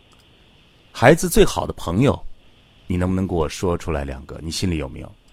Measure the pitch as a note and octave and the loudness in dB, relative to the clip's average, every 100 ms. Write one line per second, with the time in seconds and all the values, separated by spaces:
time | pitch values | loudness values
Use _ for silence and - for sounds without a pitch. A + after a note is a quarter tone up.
0 | _ _ _ _ _ _ _ _ _ - | _ _ _ _ _ _ _ _ _ 4
1 | B2 E3 F3+ A3 E3+ - E2 - - F2+ | 6 6 4 4 4 2 -4 -6 -2 2
2 | C3 - - - - _ _ _ - F2+ | 2 2 -4 -12 -20 _ _ _ -6 -2
3 | F#2 F#2 F#2 F2 D2 - F#2 E2+ - D2+ | 0 0 -2 0 -2 -2 -2 -2 -4 -4
4 | C#2 C2+ C#2+ B1+ D#2+ - F#2+ D#2+ C2+ C2+ | -6 -10 -14 -12 -10 -4 -2 -4 -6 -10
5 | - - _ | -16 -20 _